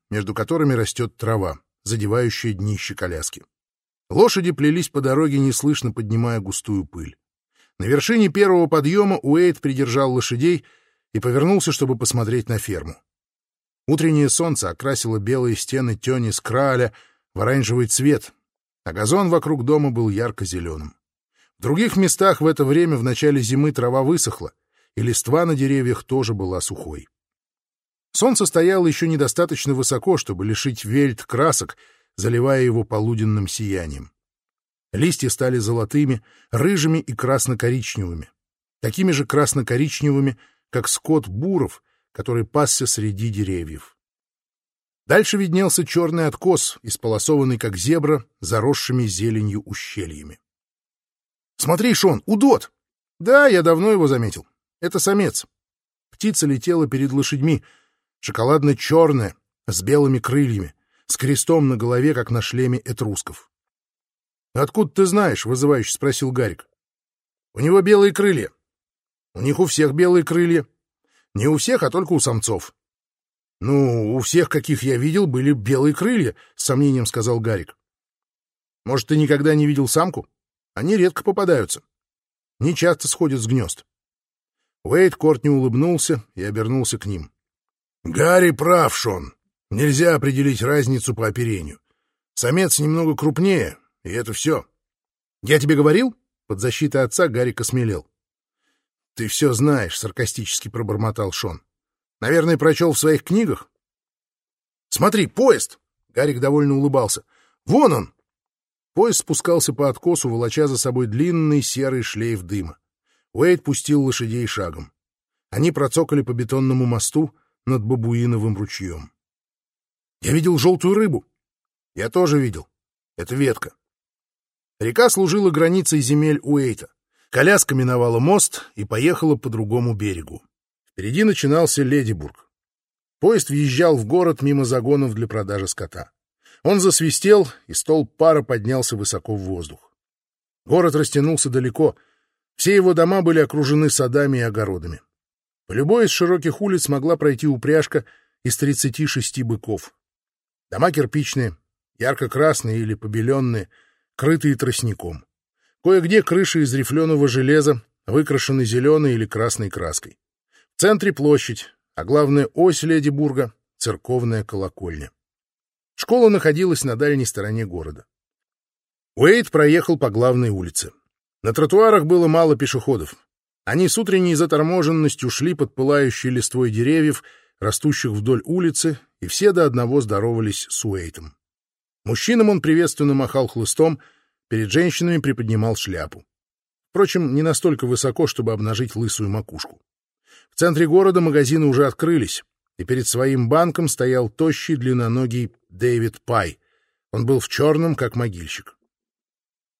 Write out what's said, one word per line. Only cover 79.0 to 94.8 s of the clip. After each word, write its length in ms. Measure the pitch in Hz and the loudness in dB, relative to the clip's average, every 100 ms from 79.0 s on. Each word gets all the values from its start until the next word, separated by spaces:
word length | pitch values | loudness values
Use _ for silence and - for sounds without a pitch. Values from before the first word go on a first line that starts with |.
| - | 0
ты 80 | 156 | 2
никогда 380 | 147 143 151 | 4 2 4
не 120 | 151 147 | 2 2
видел 180 | 143 131 | 2 0
самку? 420 | 160 180 - - _ _ _ _ | 0 -2 -4 -14 _ _ _ _
Они 220 | - 147 214 | -6 0 2
редко 260 | 180 - | 2 0
попадаются. 600 | - 196 185 151 95 - _ _ _ _ _ _ _ _ | -4 0 2 2 0 -8 _ _ _ _ _ _ _ _
Не 160 | 139 | -2
часто 320 | 175 175 170 - | 2 0 0 -4
сходят 340 | - 160 135 | -2 -2 -2
с 60 | 110 | -2
гнезд». 400 | 127 85 - _ _ _ _ _ _ _ _ _ _ | -2 -2 -8 _ _ _ _ _ _ _ _ _ _
Уэйд 320 | - 151 185 | -2 4 4
Кортни 360 | - 156 143 147 | 4 2 2 2
улыбнулся 760 | 139 131 120 165 165 - 147 - | 2 2 2 0 0 -2 -4 -6
и 80 | - | -10
обернулся 560 | 98 107 110 131 120 113 | -8 -4 -2 -2 -2 -6
к 80 | 98 | -6
ним. 240 | 92 76 _ _ _ _ _ _ _ | -8 -10 _ _ _ _ _ _ _
«Гарри 480 | - - 160 180 180 | -8 0 2 4 2
прав, 460 | 127 160 180 143 - | 0 2 2 2 -2
Шон. 380 | 117 92 69 _ _ _ _ | -6 -6 -10 _ _ _ _
Нельзя 460 | 104 147 135 175 151 | -2 0 2 2 2
определить 460 | 139 135 139 117 | 0 0 0 0
разницу 520 | 120 147 123 131 135 | 0 0 0 -2 -4
по 140 | 107 110 | -4 -4
оперению. 500 | - 214 98 76 - _ _ _ _ _ | -2 -4 -4 -8 -16 _ _ _ _ _
Самец 460 | - 120 165 180 - | -4 0 0 0 0
немного 340 | 151 160 160 | 0 0 0
крупнее, 640 | 147 147 151 190 180 87 - _ _ | 0 -2 0 0 2 -2 -8 _ _
и 80 | 95 | -10
это 220 | 107 113 | -8 -8
все». 340 | 107 156 135 - _ | -6 -2 -2 -6 _